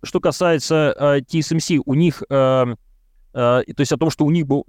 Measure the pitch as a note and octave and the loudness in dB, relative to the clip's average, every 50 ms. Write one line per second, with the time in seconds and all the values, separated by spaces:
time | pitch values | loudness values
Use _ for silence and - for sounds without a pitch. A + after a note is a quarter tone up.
0 | - - - F3+ - E3+ - - F#3 E3+ E3 C#3 - - D#3+ D#3 D3+ C#3+ - - | -8 -6 -4 -2 -2 -2 0 0 0 0 0 0 0 0 0 2 2 0 0 0
1 | C#3+ C#3+ C#3+ C#3+ C3 - - D#3+ D3 - D#3+ D#3+ - - E3+ C#3 - C#3+ C3 D3+ | 0 0 0 0 -2 -2 -4 -4 -2 -2 -2 -2 0 0 0 0 0 0 0 2
2 | F3 E3+ - - - - C#3 C3+ C3 C3 C3 C3 B2+ B2 A2 - _ _ _ _ | 2 2 0 -2 -4 -2 0 2 2 2 2 2 0 0 -4 -8 _ _ _ _
3 | _ _ _ _ _ _ - B2+ A#2+ A#2+ B2 B2+ - - - - C#3 - D3+ B2 | _ _ _ _ _ _ -4 -2 0 2 2 2 0 -2 -4 -4 -2 -2 0 0
4 | E3 D#3 - - D3+ D3 E3+ E3+ D3+ C3+ C#3 C#3+ - | 0 -2 0 0 0 0 2 0 0 0 -2 -2 -4